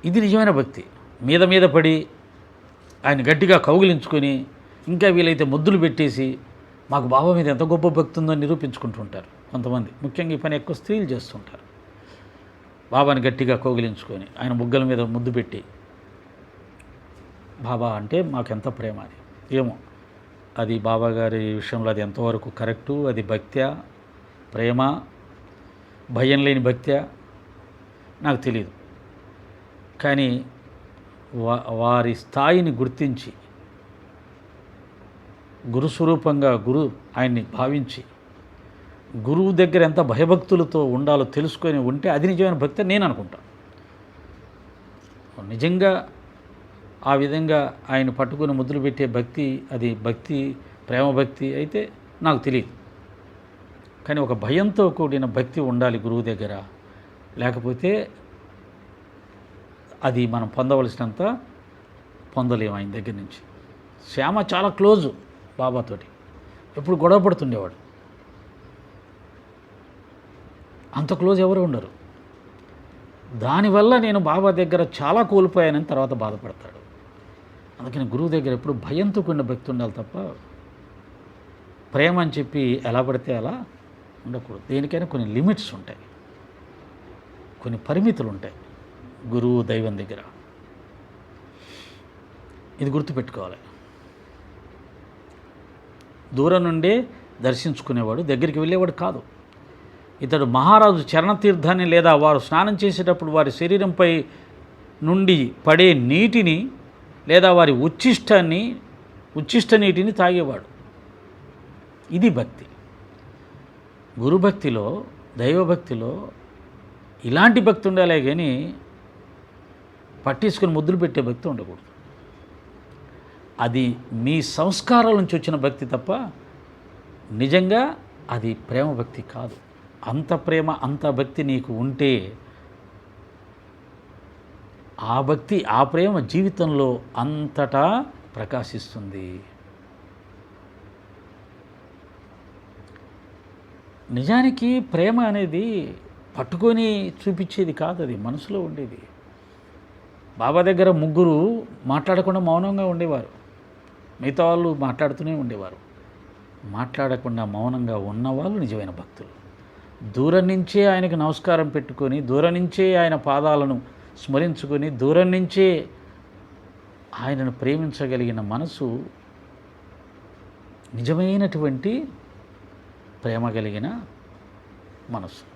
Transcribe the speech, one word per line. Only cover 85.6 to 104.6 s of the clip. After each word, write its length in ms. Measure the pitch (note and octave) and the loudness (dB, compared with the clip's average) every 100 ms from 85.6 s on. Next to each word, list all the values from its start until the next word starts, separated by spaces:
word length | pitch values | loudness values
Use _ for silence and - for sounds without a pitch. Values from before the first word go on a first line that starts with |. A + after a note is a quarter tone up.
| - G2 | -4 -14
ఉంటాయి, 240 | F#2 - - - - - - - - - - - - - - - - - | -16 -20 -20 -20 -20 -20 -20 -20 -20 -20 -20 -20 -20 -20 -20 -20 -20 -14
కొన్ని 180 | B2 A#2 | -10 -10
పరిమితులు 500 | - D#3+ G#3+ G3+ A2+ | -4 0 2 0 -4
ఉంటాయి 240 | G2 G2 - - - - - - - A#2+ | -8 -14 -18 -20 -20 -20 -20 -20 -18 -4
గురువు 360 | A#2+ B2 B2 | -2 2 2
దైవం 340 | A2+ A2 A2 G2+ | 0 -2 -4 -6
దగ్గర. 200 | G2 G#2 - - - - - - - - - - - - - - - - - - - - - - - - - - | -10 -14 -18 -20 -20 -20 -20 -20 -20 -20 -20 -20 -20 -20 -20 -20 -20 -20 -20 -20 -20 -20 -20 -20 -20 -20 -20 -8
ఇది 80 | C#3 | -4
గుర్తుపెట్టుకోవాలి. 680 | D3 D3 C3 A#2+ - F#2 F2+ - - - - - - - - - - - - - - - - - - - - - - - - - - - | -4 -4 -8 -8 -12 -14 -14 -20 -20 -20 -20 -20 -20 -20 -20 -20 -20 -20 -20 -20 -20 -20 -20 -20 -20 -20 -20 -20 -20 -20 -20 -20 -20 -10
దూరం 300 | B2+ D3+ F#3 | 0 2 4
నుండే 440 | F3 E3 F3 A3+ B3 - - - | 2 0 2 2 -2 -12 -20 -4
దర్శించుకునేవాడు, 800 | B2 B2 E3 C3+ - A#2+ A2 A#2+ | -2 -2 -4 -6 -4 -2 -2 -2
దగ్గరికి 380 | E3 C3 D#3 D3+ | -2 0 0 0
వెళ్ళేవాడు 320 | D#3+ F#3 F#3 | 0 0 0
కాదు. 300 | - F3+ D#3+ - - - - - - - - - - | -2 -6 -6 -14 -20 -20 -20 -20 -20 -20 -20 -20 -12
ఇతడు 240 | C3 D3+ C3 | -2 0 2
మహారాజు 720 | B2+ D3+ G#3+ G#3+ F3 C3+ D#3+ | 4 8 10 10 6 2 0
చరణతీర్థాన్ని 680 | F3+ G3+ G3+ F3+ D#3 F#3 F3 | 2 2 2 4 2 2 4
లేదా 300 | E3+ E3 D3+ | 6 8 6
వారు 240 | D3+ C#3+ | 6 4
స్నానం 380 | - D#3+ G3 G3+ | 2 0 2 2
చేసేటప్పుడు 480 | G3+ F3 F3+ F3 D#3+ | 0 0 0 0 2
వారి 200 | D#3 C#3 | 2 2
శరీరంపై 720 | C3 E3+ G3 G3 E3+ F3 E3 C3+ - - - | 0 0 2 0 4 4 4 -2 -12 -20 -20